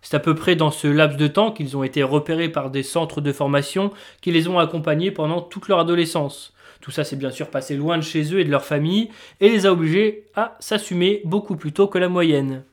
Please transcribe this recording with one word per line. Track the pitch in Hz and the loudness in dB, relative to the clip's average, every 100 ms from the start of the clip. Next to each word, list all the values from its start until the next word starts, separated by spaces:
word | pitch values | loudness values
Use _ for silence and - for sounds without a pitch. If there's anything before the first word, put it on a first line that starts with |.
C'est | - 147 | -2 -2
à | |
peu | 165 | 0
près | 156 - 170 | 0 2 2
dans | 156 | 2
ce | 147 147 | 0 0
laps | 147 151 139 | 4 2 2
de | 147 | 0
temps | 147 214 | 2 0
qu'ils | 214 143 139 | -2 -8 -4
ont | |
été | 131 139 | -4 0
repérés | 135 147 147 165 165 | 0 0 0 -2 -2
par | 160 135 | -4 -4
des | 135 | -6
centres | 135 170 160 - | -4 -2 -2 -4
de | 143 | -4
formation | 139 143 143 139 190 202 196 - - | -2 0 0 -2 -2 -4 -4 -20 -8
qui | - | 0
les | 170 165 | 0 2
ont | 180 | 2
accompagnés | 160 170 151 151 180 | 2 0 0 0 0
pendant | 196 156 170 | -2 -2 -2
toute | 170 - - | -6 -14 0
leur | 185 | 2
adolescence. | 165 175 165 165 143 - - _ - - | 4 2 2 0 -4 -8 -20 _ -20 -20
Tout | - | -10
ça | 131 | -6
s'est | 147 139 | -4 -4
bien | 135 | -6
sûr | 123 147 | -6 -6
passé | 139 131 143 | -6 -6 -4
loin | 151 170 | 0 -2
de | |
chez | 160 160 151 | -2 -2 0
eux | 190 | 2
et | 165 | 2
de | |
leur | 143 | 2
famille, | - 147 151 196 226 - - _ | 0 -2 2 0 -2 -6 -20 _
et | 202 | 4
les | 226 190 | 6 4
a | |
obligés | 180 160 175 214 208 - | 4 2 2 2 -2 -8
à | - 220 - | -4 -4 -6
s'assumer | - 214 - 180 180 208 170 | -4 -4 -2 0 2 0 0
beaucoup | 196 208 165 | -4 -2 -6
plus | 151 | -6
tôt | 151 196 | 2 2
que | 190 | 4
la | 180 | 2
moyenne. | 180 170 147 139 131 135 | 2 4 4 0 -6 -12